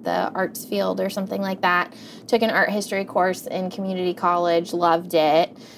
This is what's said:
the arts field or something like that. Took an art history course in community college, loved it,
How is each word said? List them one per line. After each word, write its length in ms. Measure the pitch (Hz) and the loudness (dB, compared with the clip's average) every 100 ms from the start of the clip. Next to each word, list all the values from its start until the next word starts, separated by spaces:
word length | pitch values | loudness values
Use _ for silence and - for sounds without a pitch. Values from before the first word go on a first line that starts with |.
the 300 | 185 180 185 | -2 -2 -2
arts 300 | 185 185 - | -2 -4 -6
field 360 | - 202 190 185 | -6 -2 -2 -2
or 80 | 190 | -4
something 320 | 196 190 196 | -4 -6 -4
like 200 | 196 190 | -4 0
that. 340 | 180 175 180 - - - - | 2 2 0 -6 -20 -18 -2
Took 160 | 233 | 2
an 80 | 226 | 2
art 200 | 180 190 | 2 2
history 340 | 208 202 196 | 0 -4 -4
course 420 | 196 202 180 180 - | -2 0 0 0 -6
in 240 | - 185 | -6 -6
community 420 | 185 190 185 180 | -6 -6 -2 -2
college, 600 | 175 180 175 175 170 170 | 0 0 2 2 2 0
loved 420 | 175 175 170 175 | 0 2 2 2
it, 420 | 170 156 156 - - - | 2 6 6 4 -2 -20